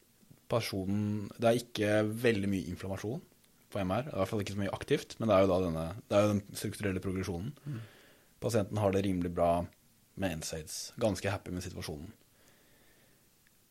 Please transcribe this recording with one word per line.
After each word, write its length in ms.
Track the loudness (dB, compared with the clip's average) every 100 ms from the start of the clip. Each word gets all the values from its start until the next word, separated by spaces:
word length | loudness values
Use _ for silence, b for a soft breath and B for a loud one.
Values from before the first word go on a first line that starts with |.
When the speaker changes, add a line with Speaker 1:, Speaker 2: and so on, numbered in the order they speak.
| _ _ _ -16 -2
Speaker 1:
Personen, 800 | 0 0 -2 0 0 0 -2 -6 0
det 100 | 2
er 100 | 2
ikke 340 | 0 -2 2 4 2 2
veldig 260 | 2 2 2
mye 200 | 0 -2
inflammasjon 520 | -6 -6 -6 -6 -8 -10 _ _ _ _
på 80 | -4
M 100 | -2
R, 120 | -2 -2
i 80 | -2
hvert 140 | 0
fall 100 | 0
ikke 140 | -2 -2
så 80 |
mye 120 | -4 -4
aktivt, 420 | 0 -2 -2 -2
men 80 | 4
det 80 | 6
er 60 |
jo 60 | 6
da 120 | 4
denne, 360 | 2 0 -4 -8 0
det 80 | 4
er 60 |
jo 120 | 6
den 100 | 4 -2 -8
strukturelle 460 | -8 -4 -2 -2
progresjonen. 500 | -2 -4 -2 -4 -6 -8 -10
Speaker 2:
Mm. 120 | -10 -10 B B B B B
Speaker 1:
Pasienten 380 | -2 0 0 2
har 140 | 2
det 120 | 4
rimelig 300 | 2 0 0
bra 320 | 2 4 4 0 -8 _ _ _ -4
med 140 | -4
N 100 | -4
saids, 500 | -6 -8 -8 -10 -10 -2
ganske 280 | 0 0 -2
happy 240 | -4 -6
med 120 | -8
situasjonen. 480 | -8 -10 -8 -8 -12 -18 _ b b b b b b b b b b b _ _ _